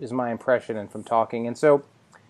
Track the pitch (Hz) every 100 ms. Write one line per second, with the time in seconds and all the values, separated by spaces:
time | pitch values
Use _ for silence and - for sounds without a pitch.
0 | 135 127 120 113 - 120 - 110 101 107
1 | 107 117 110 117 117 117 151 143 - _
2 | _ - _